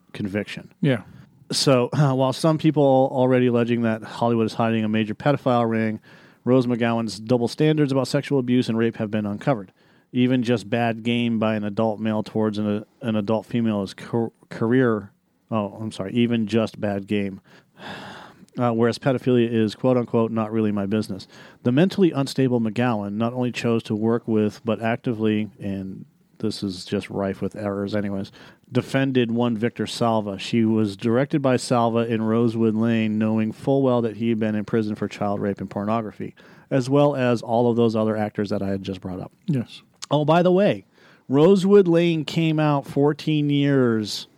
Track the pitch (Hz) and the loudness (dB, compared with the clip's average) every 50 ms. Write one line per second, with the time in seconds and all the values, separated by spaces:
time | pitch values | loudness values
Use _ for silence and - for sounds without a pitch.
0 | _ _ - - 107 95 95 104 98 - - - - - _ _ - 147 127 107 | _ _ -10 -8 -8 -4 -4 -6 -6 -6 -10 -16 -16 -18 _ _ 0 0 0 0
1 | - - - - - _ _ _ - _ - - - 151 135 123 123 123 - 131 | -4 -14 -20 -20 -20 _ _ _ -12 _ -4 0 2 4 4 4 2 0 2 2
2 | 151 139 131 131 135 131 127 - - 160 156 151 - 156 143 147 143 139 131 131 | 2 2 2 2 0 0 0 0 0 0 0 2 2 2 4 4 4 6 6 4
3 | 131 135 139 131 127 127 131 127 123 123 117 117 120 117 120 117 117 113 110 113 | 4 2 2 0 2 2 4 4 4 4 2 2 2 2 0 0 0 0 -2 -2
4 | 107 - - - 117 117 120 117 110 107 - - 117 113 113 113 110 107 107 110 | -6 -12 -6 -2 0 0 2 2 0 0 0 -2 0 0 0 0 0 0 0 0
5 | 110 104 107 - - 147 143 135 - 135 123 120 117 113 113 110 110 110 110 110 | -2 -2 -4 -2 0 0 0 0 0 0 2 2 2 0 0 0 -2 -2 -4 -6
6 | - - - - - - _ _ _ 120 123 131 120 123 123 110 120 117 117 117 | -12 -20 -20 -20 -20 -20 _ _ _ 2 4 4 4 2 0 0 0 0 0 -2
7 | 117 107 92 104 110 110 127 120 117 110 - - 156 156 156 151 151 131 135 135 | -2 -4 -8 -10 -2 0 0 2 2 -2 0 0 2 2 4 2 2 2 2 0
8 | 123 - - 143 135 - 143 139 123 123 123 127 123 - 113 113 117 113 110 - | -2 0 -2 -4 -2 0 -2 -2 0 2 2 2 2 0 0 0 0 0 0 -4
9 | 113 104 104 107 104 101 101 101 - 147 135 107 95 - _ _ _ _ _ _ | -6 -4 -2 -4 -4 -4 -6 -4 -2 -2 -2 -2 -4 -12 _ _ _ _ _ _
10 | _ _ - 123 123 123 131 127 120 117 123 107 95 101 123 117 117 117 117 113 | _ _ 0 2 2 4 2 0 2 0 0 -2 -2 -4 -2 0 0 0 -2 -2
11 | 110 117 120 120 120 117 117 107 110 110 110 107 104 104 101 107 110 113 107 101 | -2 -2 -2 0 0 0 0 0 0 0 0 -2 -4 -4 -2 0 0 0 0 -2
12 | 110 110 107 107 104 - - 113 110 110 104 104 107 104 104 107 107 - _ _ | -2 -2 -2 -2 -4 -4 -2 0 0 0 0 -2 -2 -2 -2 -4 -6 -10 _ _
13 | - 117 110 107 101 104 110 107 101 - - 120 117 113 107 101 98 90 - - | -6 -2 -2 -2 0 0 -2 -2 -4 -4 -4 -2 0 0 0 -2 -4 -6 -8 -14
14 | - - - 120 113 110 - _ _ _ - - 117 110 123 131 131 117 110 104 | -12 -6 -4 -4 -4 -4 -8 _ _ _ -6 -4 0 2 2 4 4 2 0 -2
15 | 101 101 _ _ _ _ _ _ _ _ 113 110 101 98 101 104 113 110 - - | -6 -10 _ _ _ _ _ _ _ _ -4 -2 -2 -4 -8 -10 -10 -10 -8 -8
16 | 98 98 - 120 120 117 120 113 110 98 107 117 110 101 - - - 104 101 101 | -8 -2 2 2 2 2 2 0 0 0 2 0 0 0 -4 -6 -4 -4 -4 -4
17 | 98 101 104 104 101 98 95 101 _ _ - - _ _ _ - - - - - | -4 -2 -2 -2 -2 -4 -6 -10 _ _ -20 -20 _ _ _ -20 -16 -16 -14 -14
18 | - - - - - - - - - _ _ - 123 120 117 113 120 117 113 - | -16 -16 -18 -18 -20 -20 -20 -20 -20 _ _ -2 0 0 2 2 2 2 0 0
19 | - 143 131 120 - 127 127 123 117 117 120 113 110 104 - - - 127 127 123 | 0 0 0 0 2 2 4 4 4 2 2 2 2 0 0 0 0 2 2 2
20 | 117 113 - 117 113 113 113 113 110 107 110 113 110 104 104 104 98 98 107 107 | 0 0 0 0 0 0 0 -2 -2 -2 0 0 0 0 0 -2 -2 0 0 -2
21 | 107 - 98 92 - - - - - - - _ - 123 123 139 180 196 - 202 | -2 -2 -8 -12 -12 -18 -20 -20 -20 -20 -20 _ -2 0 4 4 2 2 4 2
22 | 190 165 131 139 139 131 - - 131 127 123 120 113 110 101 117 123 127 117 104 | 2 2 2 0 -4 -2 0 0 0 2 2 0 0 -2 -2 0 0 0 0 -2
23 | 101 101 101 107 117 117 123 127 123 123 117 - - 117 117 113 - - 113 104 | -4 -6 -4 -2 -2 -2 -2 -4 -4 -4 -4 -4 -2 0 0 0 -2 -2 -4 -2
24 | 110 113 117 117 - - 110 110 107 104 - - _ 120 107 101 113 113 117 - | 0 0 0 0 0 0 2 2 2 0 -2 -4 _ -4 -4 -2 -2 -2 -2 -2
25 | - 131 117 107 110 110 107 107 107 101 98 - 98 101 98 98 95 95 113 110 | -4 -6 -4 -2 0 0 0 0 -2 -6 -10 -10 -8 -8 -8 -8 -8 -10 -12 -14
26 | - - _ _ _ _ _ _ - 107 101 - - 101 90 92 - - 104 101 | -18 -20 _ _ _ _ _ _ -6 -6 -6 -6 -6 -8 -8 -8 -8 -6 -6 -6
27 | - - - 101 98 98 95 - 98 95 - 101 107 101 98 101 101 98 107 104 | -6 -6 -6 -4 -4 -4 -4 -6 -8 -8 -8 -6 -8 -6 -4 -4 -6 -4 -4 -4
28 | 101 101 101 98 101 - - - - - - _ _ _ - 123 117 - - 135 | -4 -4 -6 -8 -8 -10 -14 -20 -20 -20 -20 _ _ _ -4 -4 -4 0 -2 0
29 | 135 135 131 127 123 113 113 117 120 120 117 104 113 120 - - 107 95 - - | 0 2 2 0 0 2 0 0 0 0 0 -2 -2 -4 -4 -4 -8 -6 -4 -2
30 | 120 117 113 110 104 104 98 92 - - - 117 113 110 113 110 110 101 98 98 | 0 0 0 0 -2 -4 -8 -8 -6 -2 0 2 2 2 2 2 0 -2 -4 -4
31 | 117 117 113 123 143 143 - 151 135 131 127 120 - - 131 120 117 117 110 117 | -2 0 0 0 0 0 -2 0 2 2 0 0 0 0 0 2 2 2 0 0
32 | 117 117 117 110 113 110 110 117 120 117 110 117 113 113 107 110 113 117 117 113 | 0 0 -2 -2 0 0 2 2 2 0 2 2 0 2 2 2 0 0 0 0
33 | 110 110 107 107 110 110 110 110 110 110 104 - - 143 135 139 135 127 123 120 | 0 0 0 0 0 0 0 0 -2 -2 -4 -6 -2 0 0 2 2 2 2 2
34 | 117 113 104 104 117 113 117 107 113 107 107 107 101 - - 117 107 107 107 - | 0 -2 -4 -4 -2 -2 0 0 0 -2 -2 -4 -4 -2 -2 -2 -2 -2 -4 -6
35 | 104 98 - - 104 101 101 104 104 101 98 - 98 98 - 104 101 104 110 117 | -6 -8 -6 -6 -4 -4 -2 -2 -2 -4 -4 -4 -8 -8 -6 -6 -4 -2 -2 -2
36 | 110 101 - - 98 - - _ - - - - - _ - 135 123 131 135 143 | -4 -6 -10 -12 -12 -12 -12 _ -20 -20 -20 -20 -8 _ -2 -2 0 2 4 4
37 | 143 147 143 135 127 123 120 107 - 117 113 117 123 120 117 117 117 113 110 110 | 4 4 2 2 2 2 2 0 -2 -2 0 2 2 2 4 4 2 2 2 2
38 | 110 110 107 107 107 104 - - 104 95 104 98 98 95 98 98 95 95 95 92 | 0 0 0 -2 -2 -4 -2 -4 -4 -2 -2 -4 -2 -4 -4 -4 -4 -8 -8 -8
39 | - 95 90 92 98 - - _ _ - 147 127 110 - - - - _ _ _ | -8 -10 -10 -10 -10 -14 -16 _ _ -4 -2 -2 -4 -6 -12 -20 -20 _ _ _
40 | - - 139 147 151 147 160 175 175 185 180 185 208 190 117 98 - _ _ _ | -4 -2 0 0 2 4 4 4 6 4 4 4 4 2 2 0 -6 _ _ _
41 | _ - - _ _ - 127 139 156 180 202 196 175 196 202 208 190 175 165 165 | _ -20 -20 _ _ 0 4 6 8 8 6 6 6 6 6 6 6 6 4 4
42 | 175 170 165 160 143 - - 165 165 160 156 156 151 151 147 143 - - - 143 | 4 4 2 0 -2 -2 -2 0 2 2 2 2 2 2 2 0 -2 -2 0 2
43 | 139 147 151 - - 160 156 151 147 147 143 143 143 143 139 135 127 120 113 110 | 2 2 0 0 -2 -2 0 0 2 2 2 2 2 4 4 4 4 4 2 0
44 | 107 98 - - - - _ | -2 -4 -6 -10 -12 -14 _